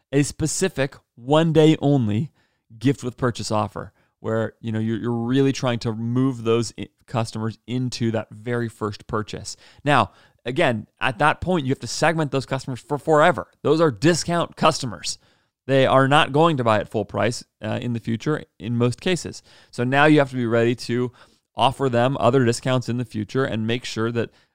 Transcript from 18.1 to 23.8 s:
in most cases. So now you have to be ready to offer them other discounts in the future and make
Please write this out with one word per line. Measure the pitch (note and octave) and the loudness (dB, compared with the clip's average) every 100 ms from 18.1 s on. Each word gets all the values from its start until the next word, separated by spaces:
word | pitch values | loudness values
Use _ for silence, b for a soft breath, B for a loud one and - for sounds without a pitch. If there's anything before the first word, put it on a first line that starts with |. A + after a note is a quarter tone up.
| A2+ - D3+ - _ | -4 -2 -6 -6 _
in | F#2+ A#2+ | -6 0
most | A#2+ B2 | 0 0
cases. | - F3+ - - _ b b | -2 -4 -4 -14 _ b b
So | - | -6
now | B2 C#3 D3+ | 0 4 6
you | D3+ | 6
have | C3+ | 4
to | B2+ | 0
be | A#2+ | 0
ready | A#2 A#2 B2 | 2 2 0
to | - A#2+ B2 b b b _ | -4 -4 -4 b b b _
offer | - A#2+ C3+ C3+ | -8 -8 -4 -2
them | A#2 B2 C#3 | 0 0 0
other | A#2 C3+ A#2+ | 0 2 0
discounts | B2 C3+ C3 B2 | -2 -2 -4 -4
in | A#2+ | -8
the | |
future | A#2+ G#2+ G#2 C3 | -6 -8 -6 -4
and | C3+ G#2 A2 | -4 -4 -4
make | A#2+ | -4